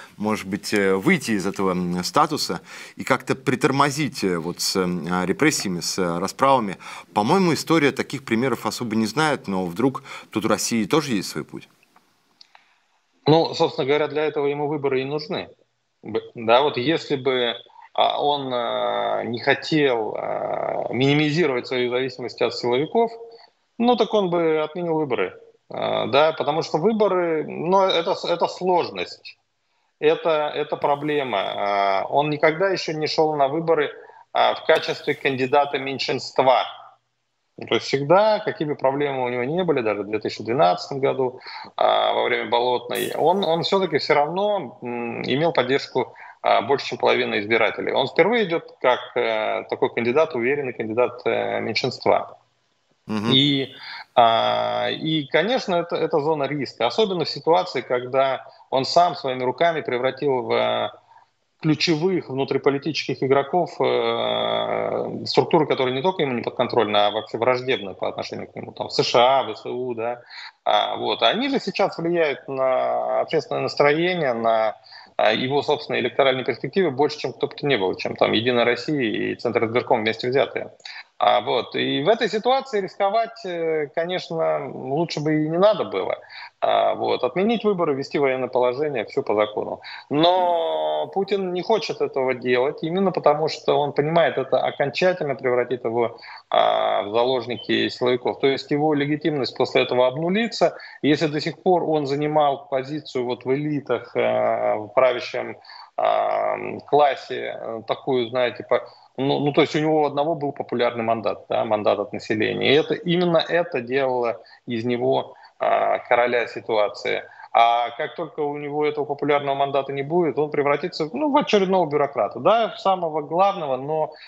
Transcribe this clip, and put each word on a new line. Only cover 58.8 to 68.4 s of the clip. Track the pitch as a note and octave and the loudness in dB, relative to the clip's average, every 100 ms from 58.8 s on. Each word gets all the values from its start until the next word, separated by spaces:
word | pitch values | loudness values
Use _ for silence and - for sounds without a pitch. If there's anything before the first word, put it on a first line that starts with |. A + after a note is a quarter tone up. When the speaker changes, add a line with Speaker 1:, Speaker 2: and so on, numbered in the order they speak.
Speaker 2:
сам | C3 E3+ F3 D#3 | 2 4 4 2
своими | C3+ B2+ | -6 -2
руками | B2+ B2+ E3+ D#3+ | -2 2 0 0
превратил | C3+ B2 C3 C3 D3 C3 | -2 0 0 0 0 0
в, | A2+ | 0
э, | A#2 A#2 A#2 G#2+ - _ - _ _ _ _ | 0 0 0 -4 -8 _ -20 _ _ _ _
ключевых | D#3+ D3 - D#3 F3+ F3+ - | 0 2 2 2 2 0 -4
внутриполитических | C3 C3+ C3+ C#3+ C#3 D#3+ C#3 - C#3 | -4 -2 2 2 0 -2 -4 -4 -2
игроков, | C3+ C#3 C#3 F3+ D#3 - | 2 2 2 0 -2 0
э, | C3 B2 A#2 A#2 A#2 A2+ A2+ A2+ A2+ A2+ A2 A2+ A#2 A#2+ A2+ | 0 2 0 0 0 0 0 0 0 -2 -2 -2 -4 -6 0
структуры, | - B2+ E3+ D3 | 0 4 2 2
которые | B2+ C3 C3 | 0 0 0
не | |
только | F3+ F#3 | -2 0
ему | C#3+ | -2
не | A#2+ | -2
подконтрольны, | - - A2+ B2 G#2 G#2 | -6 -2 0 2 2 2
а | G#2 | 2
вообще | G#2+ G#2+ A2 | 0 -6 -2
враждебны | A#2 B2 B2+ A2+ F#2 | 0 0 -2 -4 -4
по | F#2 G2+ | -6 -6
отношению | G2 - G#2+ | -6 -8 -10